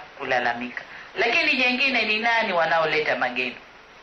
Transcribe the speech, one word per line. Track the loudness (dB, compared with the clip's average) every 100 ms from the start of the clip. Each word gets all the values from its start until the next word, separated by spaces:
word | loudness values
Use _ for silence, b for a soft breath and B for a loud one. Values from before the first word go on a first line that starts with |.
| -4 -10
kulalamika. | -2 0 0 -2 -6 -10 -12 B B -2
Lakini | 0 2 2 2
jengine | 2 2 0 0
ni | 0 0
nani | 2 2 2
wanaoleta | 2 2 4 2 2 0 0
magendo? | -2 -2 -4 -6 -16 -20 -20 -20